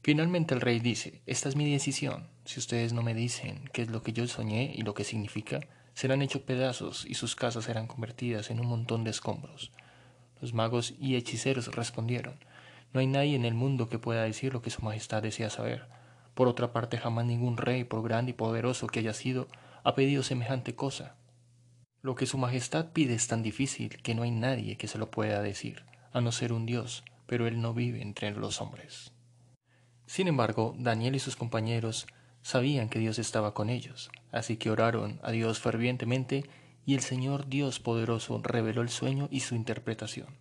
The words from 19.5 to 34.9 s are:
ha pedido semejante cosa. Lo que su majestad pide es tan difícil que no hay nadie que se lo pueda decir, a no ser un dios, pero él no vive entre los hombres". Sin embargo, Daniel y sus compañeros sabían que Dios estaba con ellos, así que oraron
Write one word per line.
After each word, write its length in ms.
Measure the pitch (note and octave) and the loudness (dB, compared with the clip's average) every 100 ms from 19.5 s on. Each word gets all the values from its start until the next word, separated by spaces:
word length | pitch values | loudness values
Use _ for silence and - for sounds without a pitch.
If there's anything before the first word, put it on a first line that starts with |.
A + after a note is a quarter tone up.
| - - - | -10 -20 -2
ha 100 | - | 0
pedido 280 | - C3+ C#3+ | 4 4 4
semejante 520 | B2+ B2+ A2+ C3+ A#2+ | 2 0 0 -2 -2
cosa. 420 | - C#3 - - - - - _ - - _ _ _ | -2 -4 -4 -10 -16 -20 -20 _ -20 -20 _ _ _
Lo 140 | C3 | -4
que 100 | B2+ | -2
su 140 | B2+ C3+ | 0 0
majestad 540 | B2+ B2+ A#2+ D#3 D#3+ | 0 0 0 -2 0
pide 220 | - C#3+ | 2 4
es 120 | A#2 - | 4 2
tan 160 | A2+ | 2
difícil 580 | A2 - C3+ - A2 - | 0 0 -2 0 -6 -6
que 140 | - | -2
no 80 | A#2 | 0
hay 80 | A#2 | 2
nadie 480 | A#2 B2 C3 G#2+ G#2 | 2 2 0 -2 -6
que 100 | G#2+ | -6
se 80 | G#2+ | -4
lo 140 | A2 | -4
pueda 320 | - G#2+ G#2 | 0 0 2
decir, 420 | G#2 G#2+ A2+ A2 - - - | 0 -4 -8 -10 -16 -20 -4
a 100 | A#2+ | 0
no 100 | A#2 | 0
ser 220 | A2+ B2 | 0 -2
un 100 | A#2 | -2
dios, 400 | A2+ A#2+ A#2 - - - - | -2 -2 -4 -10 -14 -20 -4
pero 200 | A#2+ A#2 | 0 2
él 140 | A#2 | 2
no 140 | A#2 | 0
vive 260 | A2+ A#2+ A2+ | 0 0 -2
entre 300 | A2 G2+ G#2 | -6 -4 -4
los 320 | G#2 G#2 G#2 | -4 -4 -4
hombres". 500 | G#2+ G#2 - - - - - _ - _ _ _ _ _ - | -6 -10 -16 -16 -18 -20 -20 _ -20 _ _ _ _ _ -12
Sin 200 | - F#3 | 0 2
embargo, 480 | C#3+ A2 A2+ A2+ - | 4 4 4 0 0
Daniel 380 | A#2+ A2+ A#2+ C3+ | 0 2 2 0
y 20 | |
sus 180 | C3 - | -2 -4
compañeros 680 | A#2+ A2+ A2 A#2 A2+ A2+ - - - - | -2 0 0 0 0 -4 -8 -16 -20 -18
sabían 480 | - C3+ B2+ D3 A2 | 0 2 4 2 2
que 100 | A#2 | 2
Dios 200 | A2+ A2 | 0 0
estaba 340 | A2 A2+ G#2+ | 0 2 0
con 160 | - G#2+ | 0 0
ellos, 420 | B2 A#2+ - - - - | 0 -4 -12 -14 -16 -6
así 240 | A#2 A2 A2 | -6 -2 -2
que 140 | A2+ | 2
oraron 500 | A2 A2+ | 4 4